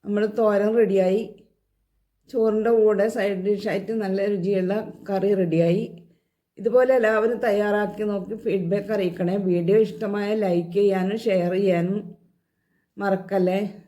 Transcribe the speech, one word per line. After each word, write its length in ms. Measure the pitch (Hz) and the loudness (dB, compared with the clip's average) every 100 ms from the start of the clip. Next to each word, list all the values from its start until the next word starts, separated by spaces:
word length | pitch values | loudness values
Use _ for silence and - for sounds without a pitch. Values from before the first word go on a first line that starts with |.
നമ്മുടെ 240 | 202 208 214 214 | -4 -2 -2 0
തോരൻ 320 | 220 202 208 226 | 2 2 2 2
റെഡിയായി. 400 | 208 190 185 196 220 - _ _ _ _ _ _ _ _ _ | 2 2 2 0 -4 -14 _ _ _ _ _ _ _ _ _
ചോറിൻ്റെ 420 | 262 220 214 220 226 | 0 0 2 2 4
കൂടെ 280 | 214 202 214 | 4 4 0
സൈഡ് 280 | 226 202 190 185 | 0 -2 -2 -2
ഡിഷായിട്ട് 460 | 202 202 185 190 226 | -2 -2 -4 -4 -4
നല്ല 140 | 196 190 196 | -2 -2 -2
രുചിയുള്ള 420 | 202 175 196 185 208 214 - - | -2 0 0 0 -2 -6 -14 -6
കറി 220 | 196 196 196 | -2 0 2
റെഡിയായി. 420 | 175 160 170 190 233 - - _ _ _ _ - | 2 2 2 2 -2 -12 -20 _ _ _ _ -6
ഇതുപോലെ 340 | 202 240 254 262 | 2 4 4 4
എല്ലാവരും 400 | 220 220 226 240 233 | 4 2 0 0 0
തയ്യാറാക്കി 580 | 202 208 208 202 208 214 | 0 2 0 -2 -4 -4
നോക്കി 240 | 202 185 220 | -4 -6 -8
ഫീഡ്ബാക്ക് 480 | 233 190 170 196 196 214 | -2 -2 0 -2 -2 -2
അറിയിക്കണേ. 380 | 180 175 175 196 185 | -2 -2 -2 0 0
വീഡിയോ 280 | 175 170 214 214 | 0 4 4 2
ഇഷ്ടമായ 420 | - 214 208 202 220 | -2 -6 -4 -2 -2
ലൈക്ക് 320 | 196 175 170 180 | 0 0 0 2
ചെയ്യാനും 400 | 202 190 185 220 226 | 2 2 -2 -2 0
ഷെയർ 280 | 185 175 185 | 0 0 0
ചെയ്യാനും 380 | 196 170 175 208 - - _ _ _ _ _ _ _ - | 2 2 0 -4 -8 -18 _ _ _ _ _ _ _ -6
മറക്കല്ലേ. 640 | 202 196 - 196 180 190 202 - | -2 -2 -2 0 0 0 -4 -8